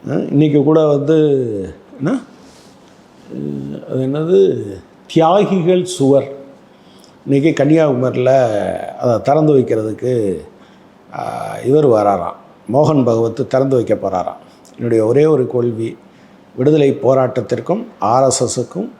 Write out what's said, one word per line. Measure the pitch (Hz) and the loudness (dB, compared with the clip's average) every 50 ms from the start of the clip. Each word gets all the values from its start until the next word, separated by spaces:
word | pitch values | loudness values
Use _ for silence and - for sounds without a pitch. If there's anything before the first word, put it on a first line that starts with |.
| - - | -8 -4
அஹ், | 139 - - - | -4 -4 -4 -2
இன்னைக்கு | - 143 151 156 143 147 135 | 0 2 2 2 2 2 2
கூட | 147 156 160 156 | 4 2 2 2
வந்து | 151 147 143 139 143 160 156 156 151 139 135 127 117 107 101 95 90 - - - - - 262 | 2 0 0 0 0 0 2 2 0 0 -2 -2 -4 -6 -8 -8 -10 -12 -18 -20 -20 -14 -8
என்ன, | 131 160 254 262 - - - - - - - - - - - - - - - _ - _ _ - - - - | -6 -4 -4 -4 -6 -12 -20 -20 -20 -20 -20 -20 -20 -20 -20 -20 -20 -20 -20 _ -20 _ _ -20 -20 -16 -14
அஹ், | 64 71 73 71 69 69 69 71 - - - | -12 -10 -10 -10 -10 -10 -10 -12 -14 -12 -8
அது | - 131 131 | -6 -4 -4
என்னது, | 131 139 151 156 165 185 196 196 185 - 120 110 101 95 90 - - _ _ _ | -4 -4 -4 -2 2 4 4 4 4 2 -2 -6 -10 -12 -14 -18 -20 _ _ _
தியாகிகள் | - - 165 160 160 180 208 202 - 190 190 160 170 185 180 175 | -2 2 2 4 4 4 4 2 2 0 0 2 2 2 2 0
சுவர் | 180 - - 135 135 139 139 - - - - - - - - - _ _ _ _ - - - - - _ _ _ - | -4 -4 0 2 4 4 4 2 -2 -12 -16 -18 -20 -20 -20 -20 _ _ _ _ -20 -20 -20 -20 -20 _ _ _ 0
இன்னைக்கு | 139 139 135 165 151 - 143 | 0 2 2 0 0 2 2
கன்னியாகுமரியில | 143 156 165 160 147 135 123 127 127 - - 123 127 131 135 127 120 107 101 98 92 90 90 - - - | 2 4 4 4 2 0 0 -2 -2 -2 0 2 4 4 4 4 2 0 -2 -4 -4 -6 -8 -10 -12 -10
அதை | - - 123 117 107 107 | -4 -2 0 0 0 2
திறந்து | 131 139 156 156 151 147 | 0 2 2 4 4 4
வைக்கிறதுக்கு, | 135 120 117 123 110 110 107 104 - - 123 127 120 107 98 90 78 78 - - - - - - - - - _ _ _ _ - | 4 2 2 -2 -2 -2 -4 -6 -6 -4 -2 -2 -2 -2 -2 -4 -6 -8 -16 -20 -20 -20 -20 -20 -20 -20 -20 _ _ _ _ -12
ஆ, | - - - - 57 - - - - | -10 -10 -10 -10 -10 -10 -10 -12 -8
இவர் | - 117 135 156 156 139 | -2 2 2 4 4 4
வராராம், | 117 107 104 101 98 92 85 87 - - - - - - - - 107 | 4 4 4 2 0 0 -2 -8 -10 -12 -20 -20 -20 -20 -10 -2 0
மோகன் | 135 151 151 156 143 127 | 2 2 4 2 2 2
பகவத் | 117 113 113 113 113 113 - 131 - | 2 2 0 0 -2 -2 -6 -6 -2
திறந்து | - 131 135 135 135 | 0 0 0 2 0
வைக்க | 127 110 - 110 | 0 0 0 -2
போறாராம். | 98 - 98 95 90 90 - - - - - - _ - - - | -2 -2 -4 -4 -2 -2 -4 -6 -8 -18 -20 -20 _ -20 -20 -16
என்னுடைய | - 123 117 117 113 110 | -8 -4 0 0 2 2
ஒரே | 110 120 135 151 | 2 2 2 4
ஒரு | 156 156 135 127 | 4 2 2 0
கேள்வி, | 117 - 123 120 120 113 110 113 117 - - - - _ - - - - - - _ _ | -2 -2 -2 -2 -2 -4 -4 -8 -8 -8 -14 -20 -20 _ -20 -20 -20 -20 -20 -20 _ _
விடுதலை | - 127 147 156 156 143 139 135 - - | 0 2 2 4 4 4 2 0 0 0
போராட்டத்திற்கும் | 120 135 135 131 123 - 127 107 - 123 113 120 - 170 220 240 233 - - | 2 2 2 2 0 -2 -6 -4 -4 -6 -6 -4 -4 -4 -4 -4 -12 -12 -6
ஆர் | - 101 117 131 135 | -2 0 2 2 2
எஸ் | 131 120 - 131 | 2 0 0 -2
எஸ்ஸுக்கும் | 110 - 131 120 - - 170 214 247 - - | -4 -2 -6 -6 -6 -6 -10 -10 -10 -12 -18